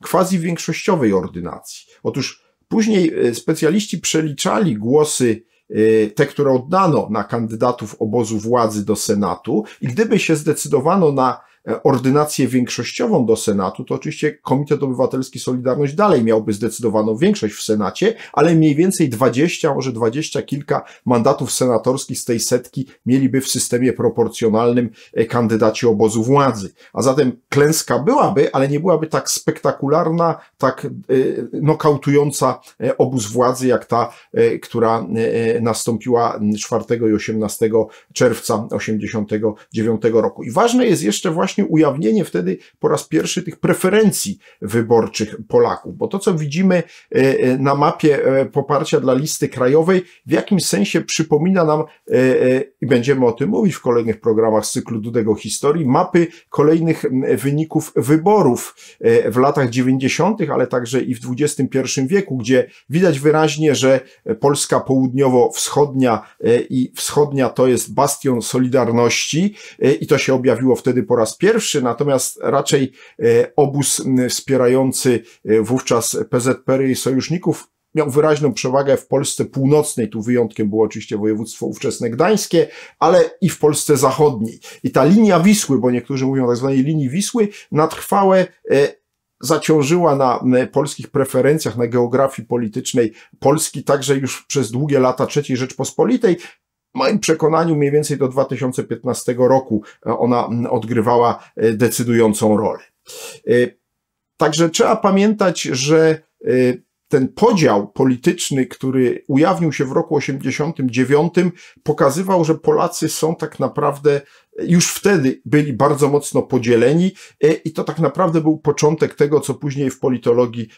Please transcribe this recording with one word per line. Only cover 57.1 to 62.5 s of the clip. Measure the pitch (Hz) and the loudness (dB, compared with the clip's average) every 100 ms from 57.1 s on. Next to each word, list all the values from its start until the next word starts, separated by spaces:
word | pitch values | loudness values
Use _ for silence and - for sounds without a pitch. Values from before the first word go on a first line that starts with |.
| 131 139 123 | -2 0 -2
wyników | 139 147 160 156 - 156 | -2 -2 -2 -4 -4 -4
wyborów, | 123 160 180 208 143 120 - - - - | 0 2 4 2 2 0 -6 -16 -20 -4
e, | 113 117 117 | 2 2 2
w | 120 | 2
latach | 135 151 123 | 2 2 0
dziewięćdziesiątych, | 120 127 131 131 - 180 214 147 | 0 0 2 0 0 0 0 -2
ale | 131 127 | -2 0
także | 127 117 127 | -2 -2 -4
i | 127 | -4
w | 120 | -6
dwudziestym | 123 127 147 - 127 | -6 -2 -2 -2 -2
pierwszym | 135 131 - 131 | -2 -2 -2 0
wieku, | 196 190 131 | 0 -2 -4
gdzie | 110 | 0